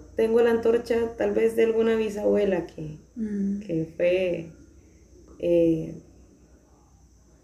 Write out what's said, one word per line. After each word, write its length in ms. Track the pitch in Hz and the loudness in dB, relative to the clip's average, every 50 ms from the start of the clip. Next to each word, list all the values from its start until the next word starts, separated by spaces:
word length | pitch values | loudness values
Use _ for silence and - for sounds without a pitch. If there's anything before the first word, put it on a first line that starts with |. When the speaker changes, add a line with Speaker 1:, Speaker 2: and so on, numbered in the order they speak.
| - - - | -18 -10 -2
Speaker 1:
tengo 240 | - 226 226 226 240 233 | -2 0 2 4 4 4
la 80 | 233 | 4
antorcha 680 | 226 226 - 226 226 233 - - 233 233 233 226 - | 2 2 2 2 2 0 0 -2 -2 -2 -2 -2 -4
tal 160 | - 208 202 208 | -4 -2 -2 0
vez 240 | 220 226 226 220 | 2 2 2 2
de 80 | 226 226 | 2 2
alguna 300 | 226 220 226 226 226 226 | 2 2 2 2 2 0
bisabuela 680 | 220 220 214 202 208 208 202 202 202 208 196 190 170 165 | 0 -2 -2 -4 -2 0 0 2 2 2 2 0 -2 -4
que, 320 | - - - 156 151 151 156 - _ _ | -6 -10 -12 -12 -12 -12 -14 -18 _ _
Speaker 2:
Mm. 440 | 240 220 208 208 202 196 196 202 202 | -8 -8 -6 -4 -4 -4 -4 -4 -6
Speaker 1:
que 320 | 208 - 165 160 160 - - | -6 -4 -4 -4 -4 -4 -4
fue, 540 | - 175 175 180 190 185 180 170 165 165 165 - - - - - - - - _ _ - _ - - - - - - | -2 0 0 0 0 0 -2 -4 -6 -8 -12 -16 -20 -20 -20 -20 -20 -20 -20 _ _ -20 _ -20 -20 -20 -20 -14 -6
eh, 640 | - 175 170 170 170 165 165 160 160 165 165 165 - - - - - - _ _ - _ - - _ _ _ _ _ _ _ _ - _ _ _ _ _ - _ | 0 2 4 4 4 4 2 0 -2 -6 -12 -14 -16 -20 -20 -20 -20 -20 _ _ -20 _ -20 -20 _ _ _ _ _ _ _ _ -20 _ _ _ _ _ -20 _